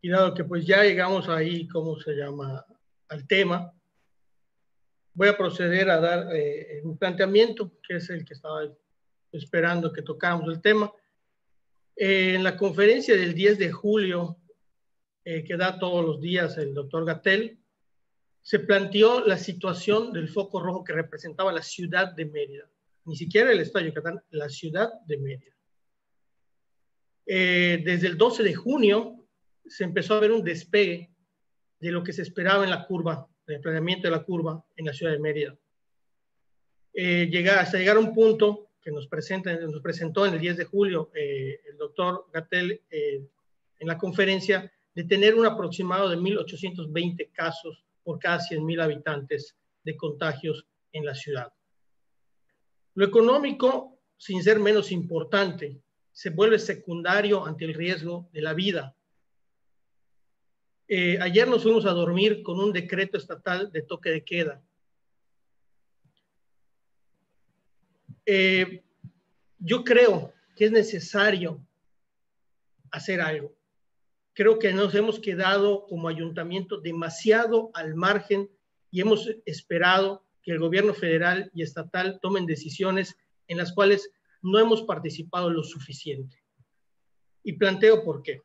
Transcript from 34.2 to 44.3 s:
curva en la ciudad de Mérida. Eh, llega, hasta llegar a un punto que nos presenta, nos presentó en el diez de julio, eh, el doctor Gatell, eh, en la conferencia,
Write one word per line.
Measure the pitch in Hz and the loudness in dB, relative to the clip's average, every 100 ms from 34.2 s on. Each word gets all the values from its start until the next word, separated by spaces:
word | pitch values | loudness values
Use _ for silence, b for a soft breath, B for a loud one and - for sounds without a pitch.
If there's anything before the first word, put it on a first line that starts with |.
curva | 160 175 160 160 _ - | -2 -4 -4 -6 _ -10
en | 156 | -10
la | |
ciudad | 135 165 | -6 -4
de | 151 | -2
Mérida. | 151 151 143 - _ _ _ _ _ _ _ _ _ _ _ _ _ | -2 -4 -6 -8 _ _ _ _ _ _ _ _ _ _ _ _ _
Eh, | - 180 175 170 | -6 0 0 0
llega, | 175 180 196 | 0 4 4
hasta | 175 190 | 4 2
llegar | 185 214 | 4 4
a | |
un | 226 | 4
punto | 226 220 220 208 208 - _ | 4 4 6 2 0 -12 _
que | - | -12
nos | 147 131 | -12 -8
presenta, | 156 151 190 185 165 | -10 -6 -6 -4 -6
nos | 165 151 | -6 -8
presentó | 151 165 165 160 | -8 -6 -4 0
en | 196 | 2
el | 165 | 2
diez | 170 175 | -2 -4
de | |
julio, | 170 196 202 175 160 | -4 0 0 0 -4
eh, | 156 143 139 135 139 147 | -6 -6 -4 -6 -10 -16
el | 147 | -12
doctor | 147 - 180 180 - | -12 -2 -2 -2 -8
Gatell, | 165 160 180 180 202 _ | -12 -4 -4 -2 -6 _
eh, | 156 147 139 139 _ _ _ _ _ | -6 -4 -6 -10 _ _ _ _ _
en | 160 | -8
la | 165 | -4
conferencia, | 190 175 190 | -4 0 0